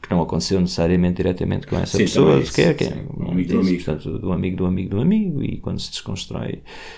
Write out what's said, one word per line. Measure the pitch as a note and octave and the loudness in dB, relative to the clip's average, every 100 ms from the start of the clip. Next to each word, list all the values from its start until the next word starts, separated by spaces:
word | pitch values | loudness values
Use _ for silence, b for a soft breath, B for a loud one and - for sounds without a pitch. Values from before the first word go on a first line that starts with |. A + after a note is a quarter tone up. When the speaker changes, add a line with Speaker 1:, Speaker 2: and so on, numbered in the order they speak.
Speaker 1:
que | - | -2
não | F2 | 0
aconteceu | D#2+ E2+ - F#3+ | 0 -2 0 2
necessariamente | F2+ - E2+ F2+ F2+ F2+ | 2 2 2 4 2 2
diretamente | F#2 F#2 F#2 F#2+ - | 0 0 -2 -2 -2
com | F2+ | -2
essa | F#2 - | 0 2
Speaker 2:
Sim, | |
Speaker 1:
pessoa, | F#2+ - C#3 | 2 4 6
Speaker 2:
também | C#2 | 6
é | - | 2
Speaker 1:
sequer, | - E3+ | 4 4
Speaker 2:
isso, | - | 2
Speaker 1:
que | |
é | - | -2
Speaker 2:
sim. | - - - | -4 -8 -6
Speaker 1:
um | E3+ | -2
Speaker 2:
Um | |
amigo | F3 - | 0 0
do | - | 2
Speaker 1:
disso, | - | 2
Speaker 2:
amigo. | F2 | 0
Speaker 1:
portanto, | - D2+ - - | -2 -4 -4 -6
do | F#2 | -2
amigo | F2 F#2 F#2 | -2 -2 0
do | F2+ | 0
amigo | F#2 F#2+ | 0 -2
do | G2+ | 0
amigo, | D#3+ A3 G3 C#3+ | 2 2 2 -2
e | - - | -4 -4
quando | - - | -6 -6
se | - | -6
desconstrói, | - - G2 - - - - B B B | -8 -8 -8 -6 -6 -6 -8 B B B